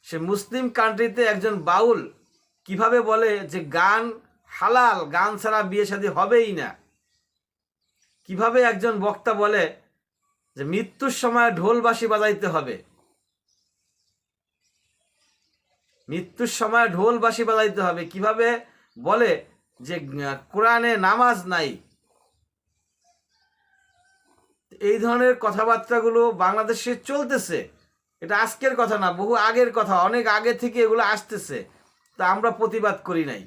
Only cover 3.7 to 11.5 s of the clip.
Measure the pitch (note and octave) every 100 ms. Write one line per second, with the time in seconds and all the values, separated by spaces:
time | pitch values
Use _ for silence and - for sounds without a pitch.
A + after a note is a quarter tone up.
3.7 | E3 F#3 G#3+ A#3 A3 _ _ _ - F#3+
4.7 | B3 A#3+ F#3+ D3+ E3+ G3+ G#3 A3 G#3+ G3
5.7 | G3+ G3+ G3 G3+ D#3 F#3+ A#3+ A3+ F3 A#2+
6.7 | - _ _ _ _ _ _ _ _ _
7.7 | _ _ _ _ _ - F#3 A3+ B3 A#3+
8.7 | G3+ A3+ G#3+ G3+ G3+ - G#3 G#3 G#3 D#3+
9.7 | - _ _ _ _ _ _ _ C3+ C#3
10.7 | F#3 A3+ _ C4+ B3 A#3+ A#3 A#3